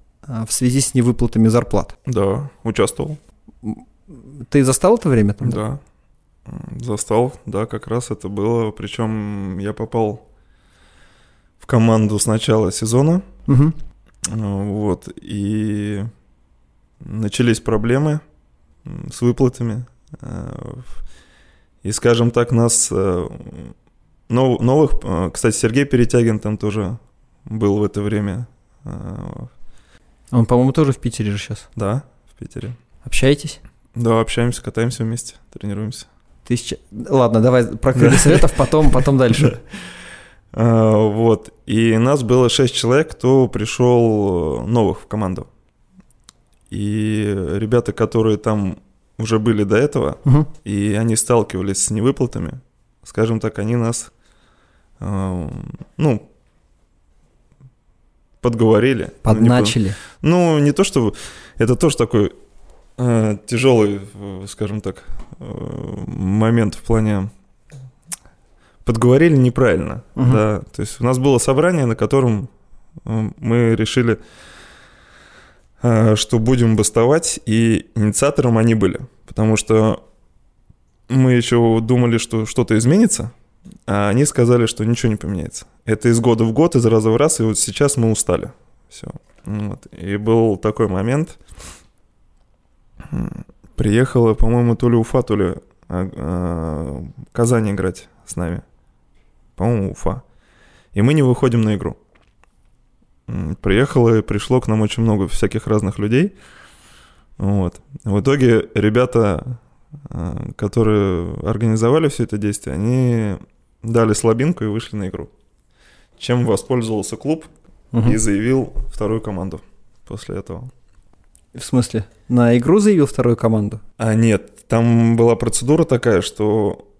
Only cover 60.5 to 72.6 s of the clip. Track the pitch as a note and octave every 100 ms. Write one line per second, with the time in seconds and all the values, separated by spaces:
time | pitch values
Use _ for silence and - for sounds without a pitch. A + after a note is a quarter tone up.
60.5 | D#3 D3 C#3+ G3 - A2 - - - -
61.5 | - A2 B2 E3 - A2+ A2+ G2+ - _
62.5 | - - - _ - B2 A#2 A2 G2+ -
63.5 | A#2 C3+ A#2+ G#2 G2+ G2+ G2+ G2+ F#2+ G2
64.5 | - G#2 G#2 G2 F#2 - - - - -
65.5 | - - - - - - - F#2 G#2 A2
66.5 | A#2 G#2+ - - A2+ A2 G#2 G2 - _
67.5 | _ _ C3+ C3 _ - - - _ _
68.5 | _ _ _ - A2+ A#2+ C3 E3+ C#3+ B2
69.5 | A#2+ B2 F2+ - - - - B2+ A2+ G#2+
70.5 | G#2 - - G#2 - A#2+ B2+ C3+ B2 -
71.5 | C3+ E3+ F3 B2 A2+ A2 C3+ B2+ G#2+ B2
72.5 | _